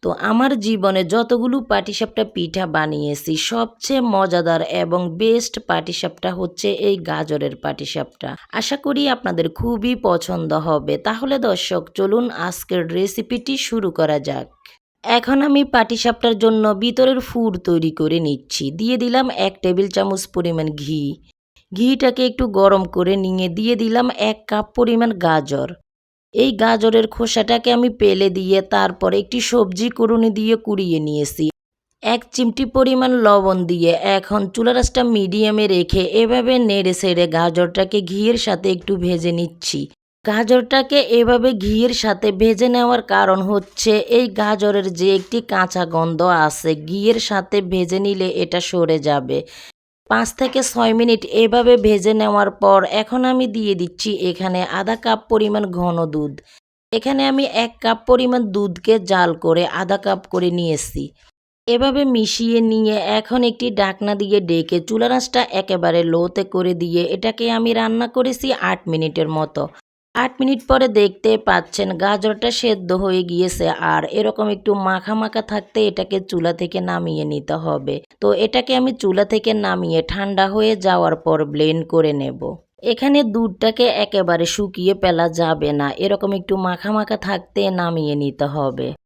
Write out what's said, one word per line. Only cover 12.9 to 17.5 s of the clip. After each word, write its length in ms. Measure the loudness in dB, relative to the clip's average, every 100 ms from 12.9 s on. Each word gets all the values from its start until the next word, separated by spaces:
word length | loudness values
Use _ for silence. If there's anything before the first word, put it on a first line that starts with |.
রেসিপিটি 640 | -2 -4 -4 -6 -6 -6 -6
শুরু 300 | -4 -4 -4
করা 280 | -2 0 0
যাক। 260 | -4 -8 -10 _ -20 _ _ _
এখন 340 | 0 0 2 0
আমি 200 | 4 2 2
পাটিসাপটার 680 | 2 2 0 -2 0 0 2
জন্য 260 | 2 4 2
ভিতরের 460 | 0 -2 2 2 2
ফুর 300 | -2 -2 -2